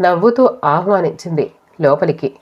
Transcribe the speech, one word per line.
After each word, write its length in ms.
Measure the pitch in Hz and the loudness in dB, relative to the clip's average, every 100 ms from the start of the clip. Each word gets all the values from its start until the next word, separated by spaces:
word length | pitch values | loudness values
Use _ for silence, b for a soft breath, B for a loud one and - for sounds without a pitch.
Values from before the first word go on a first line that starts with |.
నవ్వుతూ 500 | 180 170 220 233 254 - | 0 2 2 2 2 0
ఆహ్వానించింది 880 | 147 156 180 196 165 - 175 156 123 - _ - | -2 -2 0 0 -2 -6 -6 -4 -4 -8 _ -2
లోపలికి. 540 | 151 147 170 156 139 - | 0 2 0 -2 -6 -8